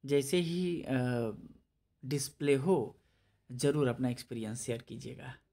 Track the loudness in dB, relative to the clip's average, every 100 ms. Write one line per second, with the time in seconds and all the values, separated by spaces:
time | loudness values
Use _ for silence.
0 | 4 2 4 2 2 0 0 -2 0 0
1 | 2 2 0 -4 -14 -20 _ _ _ _
2 | -4 -4 -4 -2 4 4 4 2 0 -8
3 | _ _ _ _ _ 0 2 4 2 2
4 | -2 -2 -6 -6 -6 -6 -4 -6 -6 -12
5 | -12 -12 -14 -16 _